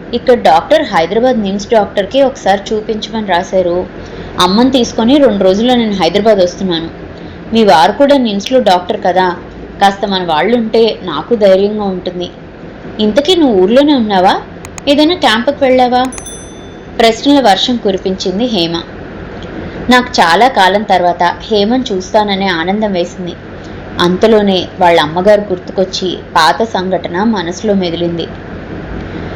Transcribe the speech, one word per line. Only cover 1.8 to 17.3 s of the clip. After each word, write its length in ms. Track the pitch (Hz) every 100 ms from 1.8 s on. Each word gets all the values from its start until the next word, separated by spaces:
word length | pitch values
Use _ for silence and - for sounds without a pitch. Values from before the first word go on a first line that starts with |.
| 202 - 190 269
ఒకసారి 400 | 262 262 185 196 -
చూపించమని 540 | 214 208 214 - 220 208
రాశారు. 600 | 175 185 190 175 175 190 - - - - -
అమ్మని 320 | 180 202 254
తీసుకొని 460 | 262 233 - 226 294
రెండు 260 | 269 202
రోజుల్లో 320 | 190 196 240 247
నేను 180 | 220
హైదరాబాద్ 440 | 190 170 208 220 202
వస్తున్నాను. 520 | 180 - 190 165 165 - - - - - -
మీ 100 | 226
వారు 280 | 208 170 180
కూడా 260 | 208 277 277
నిమ్స్లో 420 | 233 202 196 262
డాక్టర్ 420 | 208 180 - 202 196
కదా, 300 | 180 185 175 - - - -
కాస్త 260 | 196 196 208
మన 160 | 190
వాళ్ళుంటే 760 | 175 151 185 240 220 226 226 -
నాకు 320 | 185 147 160 233
ధైర్యంగా 480 | 202 190 202 214
ఉంటుంది. 460 | 202 185 180 180 175 - - - - - - -
ఇంతకీ 360 | 214 294 285 370
నువ్వు 260 | 285 196
ఊర్లోనే 320 | 185 247 294
ఉన్నావా? 480 | 277 214 196 185 359 - - - - -
ఏదైనా 280 | 285 302 359
క్యాంపుకి 480 | 254 220 240 277
వెళ్ళావా?" 420 | 269 254 247 247 254 - - - - - - - - -
ప్రశ్నల 400 | 226 220 277